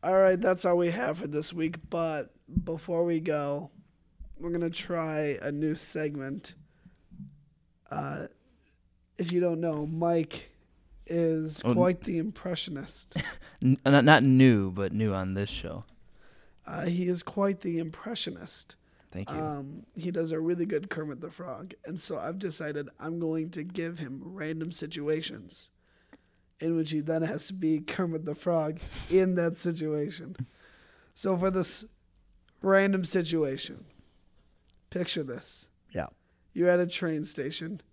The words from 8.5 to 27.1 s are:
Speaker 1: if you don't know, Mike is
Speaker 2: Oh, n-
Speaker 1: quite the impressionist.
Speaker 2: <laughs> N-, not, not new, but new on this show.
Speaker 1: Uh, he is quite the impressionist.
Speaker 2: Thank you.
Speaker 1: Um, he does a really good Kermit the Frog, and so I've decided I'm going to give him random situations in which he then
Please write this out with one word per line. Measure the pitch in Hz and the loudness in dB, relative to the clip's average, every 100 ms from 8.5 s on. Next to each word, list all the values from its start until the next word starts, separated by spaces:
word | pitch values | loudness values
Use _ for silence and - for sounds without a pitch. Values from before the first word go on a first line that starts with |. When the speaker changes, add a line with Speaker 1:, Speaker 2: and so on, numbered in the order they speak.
| _ _ _ _ _ _ - | _ _ _ _ _ _ -8
Speaker 1:
if | 170 | -2
you | 175 | 0
don't | 175 165 | 0 0
know, | 165 151 151 | -2 -2 -4
Mike | 160 170 170 156 - - _ _ _ _ - - | -2 2 2 0 -6 -16 _ _ _ _ -20 -6
is | 165 165 160 160 151 - | 0 2 2 -2 -2 2
Speaker 2:
Oh, | |
n- | 123 | 6
Speaker 1:
quite | 180 175 | 4 4
the | - 170 | -2 -4
impressionist. | 185 - 180 165 - 143 139 - - - - - | -4 -6 -6 -6 -6 -8 -10 -14 -8 -6 -6 -8
Speaker 2:
<laughs> | - - | -16 0
N-, | 127 135 - | 4 4 8
not, | 143 127 | 8 10
not | 151 | 10
new, | 135 131 131 110 95 | 10 10 10 8 4
but | 92 98 | -2 -2
new | 98 110 | 0 2
on | 95 95 | 2 0
this | 95 101 | -2 -2
show. | - 82 85 - - - - - - - - - | -4 -8 -10 -14 -20 -20 -20 -20 -20 -20 -20 -12
Speaker 1:
Uh, | 156 156 | -6 -2
he | 175 180 | 0 0
is | 175 | -2
quite | - - 196 196 | -4 0 0 0
the | 185 165 | -2 -4
impressionist. | 165 160 - 233 - - - - - - _ _ _ | -4 -8 -10 -6 -6 -8 -12 -12 -14 -18 _ _ _
Speaker 2:
Thank | 90 101 | -10 -8
you. | 151 | -6
Speaker 1:
Um, | 156 147 139 - - - | -6 -6 -10 -14 -16 -8
he | 170 | -4
does | 175 165 | -2 -2
a | 160 | -2
really | 160 175 165 | -2 -2 0
good | 151 190 | -2 -4
Kermit | - 151 135 | -8 -8 -8
the | - | -12
Frog, | - 135 123 185 - | -12 -12 -10 -12 -16
and | - 165 | -12 -8
so | - 151 | -6 -6
I've | 123 180 | -6 -6
decided | 190 151 151 147 143 _ | -6 -6 -6 -6 -8 _
I'm | 156 170 | -8 -4
going | 165 160 160 | -2 -2 -4
to | 175 | -6
give | 175 180 165 170 | -8 -6 -6 -6
him | 143 135 | -8 -8
random | 135 190 156 160 160 | -12 -8 -6 -4 -4
situations | 170 160 160 147 156 156 107 87 - - _ _ _ _ - _ _ _ _ | -6 -6 -4 -2 0 -2 -10 -14 -18 -20 _ _ _ _ -20 _ _ _ _
in | 165 165 | 0 0
which | 156 | 0
he | 156 | -2
then | 151 | 0